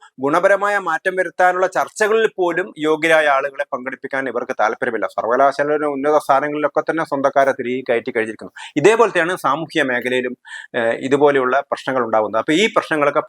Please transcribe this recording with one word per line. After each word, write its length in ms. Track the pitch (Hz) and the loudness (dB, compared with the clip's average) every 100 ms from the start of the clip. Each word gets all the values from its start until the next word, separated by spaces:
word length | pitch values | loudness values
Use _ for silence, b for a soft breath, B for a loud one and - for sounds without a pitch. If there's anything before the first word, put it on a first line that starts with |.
| b - | b -6
ഗുണപരമായ 580 | 135 165 196 196 202 202 | 0 2 2 2 0 -2
മാറ്റം 380 | 185 160 190 185 | -4 -4 -4 -4
വരുത്താനുള്ള 520 | 170 - 180 180 185 | -4 2 2 2 0
ചർച്ചകളിൽ 640 | 165 135 - 208 220 220 - | -2 -4 -2 0 2 0 -2
പോലും 300 | 175 170 208 156 | -2 -2 -6 -4
യോഗ്യരായ 500 | 151 156 165 160 151 | -2 0 4 4 4
ആളുകളെ 380 | 135 139 139 143 | 2 0 -6 -6
പങ്കെടുപ്പിക്കാൻ 560 | 131 127 131 131 135 131 | -6 -8 -10 -8 -6 -4
ഇവർക്ക് 260 | 117 120 127 | -6 -6 -2
താല്പര്യമില്ല. 480 | 107 110 123 113 95 | 0 0 -4 -4 -4
സർവകലാശാലയുടെ 760 | - 110 123 139 139 147 151 151 | -4 -2 2 2 2 -2 0 -2
ഉന്നത 320 | 139 143 151 | -2 0 0
സ്ഥാനങ്ങളിലൊക്കെ 640 | - 135 147 147 147 156 | 2 0 0 -2 -2 -2
തന്നെ 240 | 151 160 156 | -2 -4 -4
സ്വന്തക്കാരെ 460 | 139 135 139 135 | -2 0 2 2
തിരികെ 320 | 127 117 127 127 | 0 -4 -6 -2
കയറ്റി 220 | 117 117 | -2 -2
കഴിഞ്ഞിരിക്കുന്നു. 420 | 120 110 107 95 B B 151 | -4 -4 -8 -16 B B 4
ഇതേപോലത്തെയാണ് 600 | 165 226 220 175 165 180 | 6 6 4 2 -2 -2
സാമൂഹ്യ 460 | 143 147 151 165 | -2 -2 -4 -2
മേഖലയിലും, 540 | 135 123 123 127 123 123 B B B 123 | -2 -2 -2 -2 -4 -8 B B B -2
ഏഹ്, 180 | 117 120 135 | -2 -2 0
ഇതുപോലെയുള്ള 520 | 135 143 139 127 135 | 4 4 4 2 0
പ്രശ്നങ്ങൾ 440 | - 120 - 131 | -2 -6 -4 -2
ഉണ്ടാകുന്നത്. 380 | 117 110 104 110 | 0 0 0 -2
അപ്പൊ 120 | 110 | 0
ഈ 120 | 156 214 - | 2 2 0
പ്രശ്നങ്ങളൊക്കെ 480 | - 156 143 143 | -2 0 0 0